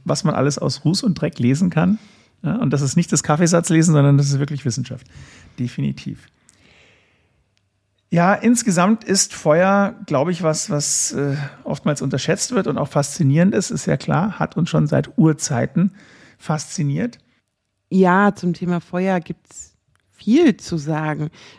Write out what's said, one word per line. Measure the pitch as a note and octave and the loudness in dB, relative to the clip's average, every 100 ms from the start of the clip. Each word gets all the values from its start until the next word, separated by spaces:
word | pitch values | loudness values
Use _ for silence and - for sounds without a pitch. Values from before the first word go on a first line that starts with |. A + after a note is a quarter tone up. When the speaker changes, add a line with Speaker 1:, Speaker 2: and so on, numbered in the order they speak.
Speaker 1:
was | - D3 D#3+ | -4 -2 -2
man | C#3+ | 0
alles | C#3 - | -2 -2
aus | C#3+ - | -4 -2
Ruß | D3+ F#3 | -2 -2
und | A#3+ | -2
Dreck | D3 - - | -2 -4 -2
lesen | A#2+ C#3+ F#3 | 0 0 0
kann. | D#3 F3+ G#3+ - _ _ _ | 0 0 0 -6 _ _ _
Ja, | D#3 G#3+ | -6 -2
und | A#3 | -2
das | C#3 | -2
ist | C#3 F3 | 0 -2
nicht | E3+ | 0
das | D3+ | -2
Kaffeesatzlesen, | - D3+ E3+ E3+ E3+ E3 E3 | 0 2 2 2 2 2 4
sondern | D3 C#3+ C#3+ | 4 6 4
das | C#3+ | 2
ist | C#3 | 0
wirklich | C#3+ C#3+ B2+ | -2 -4 -4
Wissenschaft. | C3 B2+ - - - - - - - | -4 -6 -12 -16 -20 -20 -20 -18 -10
Definitiv. | A#2+ - C#3 C#3 - - - _ _ _ _ _ _ _ _ _ _ _ _ _ _ _ _ _ _ | -8 -4 -6 -6 -10 -14 -18 _ _ _ _ _ _ _ _ _ _ _ _ _ _ _ _ _ _
Ja, | E3+ F3+ | 2 4
insgesamt | G3+ A3 A#3+ A3 F3 F#3+ A3+ | 4 2 2 2 2 2 2
ist | - G3 - - | 0 -2 -2 -2
Feuer, | D#3 D#3+ F#3+ G3+ G3+ - - | 2 4 4 4 0 -4 -4
glaub | C#3 E3 | 0 0
ich, | F3 | 0
was, | D#3+ D#3 - | -2 -2 -2
was, | D3 - - - | -4 -2 -2 -4
äh, | B2+ C#3+ C#3+ C#3 - | -2 -2 -4 -6 -10
oftmals | - - - C#3+ | -10 -4 -2 -2
unterschätzt | C#3 C#3 - G3+ - | -2 -2 -2 -2 -2
wird | B3 - | -2 -2
und | - | -2
auch | D3 | -2
faszinierend | D3 C#3+ - C#3 D3+ F#3 | -2 -2 0 2 4 4
ist, | A3 - | 2 -2
ist | - - | -4 -2
ja | D3 | -2
klar, | - D3 G#3 - | 0 -2 -2 -2
hat | - - | -4 -2
uns | D#3+ | -2
schon | C3+ A#2+ | 0 0
seit | C#3 - - | 0 0 2
Urzeiten | D#3 D3 - B2 C#3+ E3+ F#3 - - - - _ | 2 2 -2 -4 -2 0 -2 -4 -18 -20 -20 _
fasziniert. | - D#3 - - C#3+ D3 A#3 - _ _ _ _ _ _ _ | -6 -6 -6 -6 -4 -2 -6 -8 _ _ _ _ _ _ _
Speaker 2:
Ja, | F#3+ F3+ F#3 G3+ | 2 4 4 2
zum | G3+ F3+ | 0 -4
Thema | E3 F3 F3 | -4 -4 -4
Feuer | - F3+ F#3+ F3+ | -4 -4 -2 -2
gibt's | D#3+ - _ - - _ _ _ _ | -4 -12 _ -20 -20 _ _ _ _
viel | _ G3+ C#4 D#4+ - | _ 2 4 4 2
zu | - E3 | -4 -6
sagen, | C#3+ D#3 D#3 D3 D3+ - - | -4 -4 -4 -4 -6 -10 -20